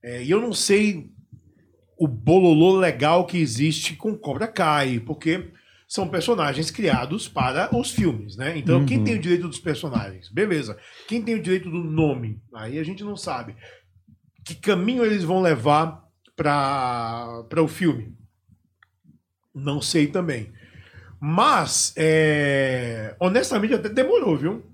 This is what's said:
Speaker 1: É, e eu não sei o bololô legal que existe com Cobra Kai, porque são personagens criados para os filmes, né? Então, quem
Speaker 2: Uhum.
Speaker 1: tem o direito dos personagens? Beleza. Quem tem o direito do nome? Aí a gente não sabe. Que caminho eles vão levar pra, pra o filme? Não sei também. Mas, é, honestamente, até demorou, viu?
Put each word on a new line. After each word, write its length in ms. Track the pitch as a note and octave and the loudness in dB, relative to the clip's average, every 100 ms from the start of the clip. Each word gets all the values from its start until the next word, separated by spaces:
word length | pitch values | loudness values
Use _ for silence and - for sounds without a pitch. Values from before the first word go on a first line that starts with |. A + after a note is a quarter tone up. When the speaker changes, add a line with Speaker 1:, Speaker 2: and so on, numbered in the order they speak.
Speaker 1:
É, 200 | A#2+ A#2+ | -10 -8
e 60 | C3 | 0
eu 100 | G3 | 0
não 140 | A#3+ | 0
sei 560 | F#3 - G3+ G#3+ F3 C#3 - _ - _ _ _ _ _ _ | -4 2 2 2 -2 -12 -20 _ -20 _ _ _ _ _ _
o 100 | D#3 | -2
bololô 680 | A2+ G2+ F3+ F3+ D#3 F3+ F#3+ | 0 4 6 8 8 8 6
legal 480 | F3+ B2 D3 F3 F3+ | 2 2 4 4 2
que 140 | F3+ | 0
existe 560 | D3 A2+ D#3 D3+ - D#3+ | 0 2 0 0 -6 -6
com 200 | G#3+ G#3 | -6 -6
Cobra 320 | C#3+ C3+ A3+ | -6 -4 -4
Kai, 520 | - D#3+ D3 C3+ A#2+ | 0 2 2 2 -2
porque 480 | A2+ - D#3+ F3+ - _ _ _ _ | -6 -6 -2 -2 -6 _ _ _ _
são 200 | - F#3 | -6 -2
personagens 640 | F3 E3 A3+ D3 C3 D#3+ | -2 0 0 0 -2 -4
criados 580 | - F#3+ A#2+ C3 G3 - | -2 2 2 0 -6 -6
para 480 | D3 B2+ C3+ F#3+ A#3 | -2 0 0 0 -2
os 140 | - | -2
filmes, 460 | - F#3 A2+ G#2 F#2+ | 0 0 0 -10 -8
né? 180 | C#3+ E3 | -6 -4
Então, 280 | D#3+ C3 C#3 | 2 2 4
quem 140 | - | 2
Speaker 2:
Uhum. 40 | - | 0
Speaker 1:
tem 100 | A3 | 0
o 40 | |
direito 280 | E3 F3 F3 | 0 0 0
dos 100 | - | -8
personagens? 680 | E3+ C#3 D#3 A#2 G2 F#2 - | -6 -4 -4 -6 -6 -14 -8
Beleza. 480 | A2+ G#3 D#3+ A#2 G2+ - - - | -4 -2 -2 -4 -12 -16 -20 -8
Quem 120 | A#3 | -6
tem 100 | G#3+ | -4
o 80 | A3 | -4
direito 260 | E3+ F#3 F3+ | 0 -2 -2
do 160 | E3+ | -6
nome? 560 | E3 D#3 D3+ B2+ A2+ G#2 _ | -2 0 2 0 -6 -10 _
Aí 240 | A2+ A2+ D3 | -14 -10 -8
a 60 | |
gente 200 | D#3+ F#3+ | -8 -8
não 120 | G#3 G3+ | -10 -10
sabe. 400 | - C3 A#2 A2+ - - _ _ _ _ _ _ - | -8 -8 -10 -18 -20 -20 _ _ _ _ _ _ -18
Que 80 | |
caminho 500 | E3 G#3 F#3 G3+ B3+ | -6 -2 0 0 0
eles 200 | A3+ G#3 | 0 0
vão 180 | E3 F#3 | 0 2
levar 600 | F3+ C#3+ A#2+ D3 E3 - _ _ _ - | 2 2 4 2 2 -6 _ _ _ -4
pra, 1080 | D3 D3 C#3 C#3 B2+ A#2+ A#2 A#2 A#2 A#2 A2+ | 0 0 0 -2 -2 -4 -6 -6 -10 -12 -6
pra 140 | E3 | -2
o 40 | D#3 | 0
filme? 460 | - F3+ A#2+ G#2 - - _ _ _ _ _ _ _ _ _ _ _ _ C3+ | 0 -2 -2 -8 -18 -20 _ _ _ _ _ _ _ _ _ _ _ _ -8
Não 260 | C#3+ C#3+ | -4 -4
sei 260 | - E3 D3 | 0 2 2
também. 440 | F#3 F3 B2 G#2 - - - - - - - | 0 -2 -4 -8 -16 -20 -20 -20 -20 -20 -8
Mas, 720 | D3 E3+ C4+ B3 D3+ - - - | -2 2 4 4 0 -2 -2 0
é, 1160 | D#3+ D#3+ D#3 D3+ C#3+ C#3 C3+ B2+ A#2+ A2+ G#2+ - | 2 4 4 2 2 2 0 -2 -4 -6 -10 -2
honestamente, 540 | F3+ A3 - A3+ A3 | 2 2 0 -2 0
até 160 | A#3 G3+ | 0 0
demorou, 480 | G#3+ C4 A4+ B3 D3 | 0 2 2 2 0
viu? 260 | D3+ A3+ - | -2 -6 -14